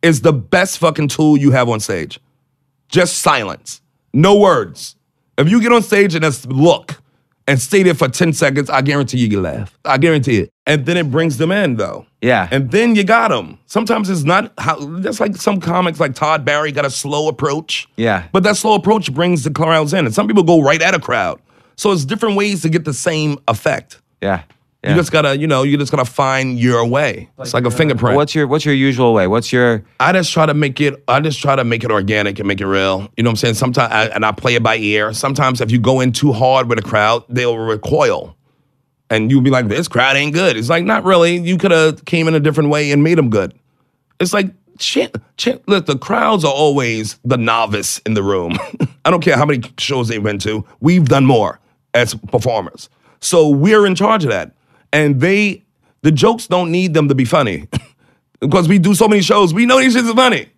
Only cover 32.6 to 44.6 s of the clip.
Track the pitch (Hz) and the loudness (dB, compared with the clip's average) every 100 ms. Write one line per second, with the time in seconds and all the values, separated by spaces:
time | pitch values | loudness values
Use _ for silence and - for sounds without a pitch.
32.6 | 95 98 95 95 98 - 117 110 120 110 | -2 0 0 -2 -6 -4 -2 0 -2 -2
33.6 | 127 123 117 110 110 104 110 104 123 117 | -2 0 0 0 -2 -2 -4 -2 -2 0
34.6 | 113 113 107 107 107 110 135 139 135 127 | 0 -2 0 -2 -2 -4 -6 0 0 0
35.6 | 117 120 113 131 127 120 147 113 131 131 | 0 0 2 2 0 0 0 2 2 2
36.6 | 123 110 104 107 104 117 - 123 123 113 | 0 -2 -2 0 2 0 -2 -4 -2 -2
37.6 | 113 107 - 151 135 90 - - _ _ | -4 -4 -2 0 0 -2 -6 -20 _ _
38.6 | _ _ _ _ _ 110 110 135 127 135 | _ _ _ _ _ -2 2 2 2 0
39.6 | 117 117 170 120 131 139 147 147 185 113 | 0 -4 -4 -2 0 0 0 0 0 -2
40.6 | 117 165 180 165 - 185 170 175 170 180 | 0 -2 0 -2 2 4 4 0 -2 0
41.6 | 196 165 160 156 - 170 160 160 147 151 | 2 4 2 0 -4 -2 2 2 0 0
42.6 | 147 147 147 143 151 170 135 104 92 - | 0 0 0 2 2 2 2 0 -2 -8
43.6 | _ _ _ _ _ _ 180 208 196 - | _ _ _ _ _ _ -4 -2 -4 -8